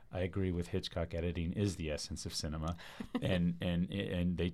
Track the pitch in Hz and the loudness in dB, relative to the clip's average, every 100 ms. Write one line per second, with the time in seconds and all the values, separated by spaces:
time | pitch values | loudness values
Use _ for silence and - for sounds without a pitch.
0 | - - 92 98 92 87 85 92 - - | -8 -2 0 2 2 0 0 -2 -2 -2
1 | 82 85 87 85 85 - 101 87 78 73 | -2 0 0 0 0 2 2 2 -2 -2
2 | - 76 - - 78 78 80 82 - - | -4 -6 -4 -4 -2 0 0 -2 -6 -12
3 | - - - 90 87 87 90 87 90 98 | -6 -2 2 4 4 2 2 2 2 0
4 | 101 90 90 87 90 | -2 2 2 2 0